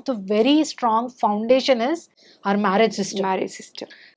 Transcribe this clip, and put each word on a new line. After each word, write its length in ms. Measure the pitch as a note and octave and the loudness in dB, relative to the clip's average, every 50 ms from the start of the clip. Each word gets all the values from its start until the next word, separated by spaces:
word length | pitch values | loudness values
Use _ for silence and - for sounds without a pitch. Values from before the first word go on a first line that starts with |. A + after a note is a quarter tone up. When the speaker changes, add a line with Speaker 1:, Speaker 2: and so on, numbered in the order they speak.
| - C4+ | -6 -6
Speaker 1:
the 40 | B3 | -6
very 460 | G3+ F#3+ F#3+ G#3 G#3+ A3+ C#4 D4 D#4 | -6 -4 0 0 2 4 4 4 2
strong 440 | D4 - - - B3+ A3+ A3 A3+ B3 | 2 0 -4 -2 -2 0 0 0 -2
foundation 720 | B3+ - - A#3 G#3 G#3 G#3+ A3 A#3 C4 C4 B3 C#4+ C4 | -4 -4 -2 -2 -2 -2 0 2 2 2 2 2 2 0
is 200 | A3 A#3 C#4 E4+ E4 - - _ _ _ - _ _ - G3+ | 0 0 -2 -4 -4 -8 -14 _ _ _ -20 _ _ -2 0
our 80 | G3+ | 0
marriage 360 | G#3 G#3+ G3 F#3+ G#3+ A3+ G#3+ A3 G#3 | 2 2 2 4 4 2 2 0 -2
system. 200 | F#3+ - G#3 G3 | -4 -4 -4 -4
Speaker 2:
Marriage 320 | F#3+ F#3+ F#3+ F3 - - | -2 -2 -2 -2 -4 -6
system. 340 | - - - - - - - - - - - - _ | -8 -12 -18 -18 -16 -16 -16 -16 -16 -20 -20 -20 _